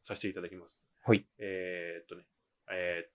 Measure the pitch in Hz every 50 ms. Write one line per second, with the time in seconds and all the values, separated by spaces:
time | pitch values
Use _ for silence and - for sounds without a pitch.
0 | - - 104 - - 98 92 92 90 87 95 90 85 - - _ _ _ _ _
1 | - 117 110 95 - _ _ - 104 98 95 92 90 90 90 87 85 85 85 85
2 | - - 87 87 - _ _ _ _ _ _ _ _ - 92 92 90 87 87 85
3 | 82 -